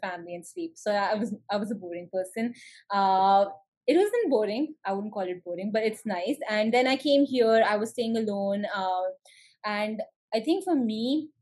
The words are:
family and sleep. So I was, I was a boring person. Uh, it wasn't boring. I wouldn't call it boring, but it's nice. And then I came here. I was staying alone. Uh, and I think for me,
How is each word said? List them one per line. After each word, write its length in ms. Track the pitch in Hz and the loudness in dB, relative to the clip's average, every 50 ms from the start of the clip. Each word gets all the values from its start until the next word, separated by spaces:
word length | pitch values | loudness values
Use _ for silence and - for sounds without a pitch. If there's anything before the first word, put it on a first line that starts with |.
family 320 | - 185 180 170 170 175 175 | -8 -8 -8 -8 -10 -12 -12
and 120 | 175 170 | -14 -14
sleep. 260 | - - 175 165 165 - | -14 -10 -10 -10 -10 -10
So 160 | - - 214 | -8 -4 -2
I 220 | 208 202 196 180 214 | 0 0 0 0 0
was, 200 | 208 240 202 208 - _ - | -2 -2 -4 -6 -8 _ -4
I 60 | 202 | -4
was 140 | 208 208 202 | -4 -4 -4
a 40 | 233 | -6
boring 320 | 190 185 175 175 175 175 175 | -8 -8 -10 -10 -10 -10 -6
person. 420 | - 185 185 185 - 226 226 240 233 - - - - - _ - | -4 -4 -4 -4 -4 -6 -4 -6 -6 -10 -20 -20 -20 -18 _ -4
Uh, 540 | 202 196 196 190 190 190 190 196 196 196 202 196 - - _ _ _ _ - | 0 2 2 4 4 6 6 6 6 6 4 2 -2 -12 _ _ _ _ 2
it 100 | - 302 | 4 4
wasn't 340 | 349 403 415 453 480 440 311 | 6 4 4 2 0 0 2
boring. 440 | 262 220 214 196 208 247 302 302 - _ - | 2 2 2 0 -2 -2 -4 -4 -6 _ -6
I 60 | 190 | -4
wouldn't 200 | 196 196 208 214 | -4 -4 -4 -6
call 100 | 214 208 | -6 -6
it 200 | 185 185 180 180 - | -6 -6 -6 -8 -8
boring, 260 | 175 175 170 190 220 | -10 -8 -6 -4 -2
but 100 | 208 220 | -2 0
it's 240 | 220 220 220 - - | 0 -2 -4 -4 -6
nice. 300 | 220 190 175 180 220 285 - - 220 | -6 -4 -4 -2 -4 -4 -4 -4 -4
And 240 | 214 214 214 226 | 0 0 0 2
then 140 | 233 247 254 | 2 2 4
I 100 | 262 269 | 2 2
came 280 | 269 - 302 285 285 285 | 0 2 4 4 4 4
here. 380 | 277 262 254 226 226 226 226 220 | 4 2 2 4 6 6 4 4
I 100 | 190 214 | 4 2
was 140 | 208 220 220 | 0 -2 -4
staying 260 | - - 233 226 226 | -4 -4 -2 -2 -2
alone. 480 | 226 220 208 202 202 196 196 202 202 208 - 202 | -2 -2 -2 -2 -2 -2 -2 -2 -2 -4 -4 -4
Uh, 360 | 196 190 185 185 185 185 185 185 - _ - - _ - _ _ _ - | -4 -2 -2 -2 -2 -2 -4 -6 -8 _ -20 -20 _ -20 _ _ _ -6
and 360 | 214 208 208 214 214 220 208 - - _ _ _ - - | -4 -4 -2 -4 -4 -4 -6 -8 -10 _ _ _ -4 -4
I 60 | 226 | -2
think 240 | 220 302 349 392 - | 0 0 0 0 0
for 100 | 370 330 | 0 0
me, 560 | 269 240 220 220 220 226 254 277 311 311 - _ _ | 2 2 0 -2 -2 -2 0 0 -2 -2 -6 _ _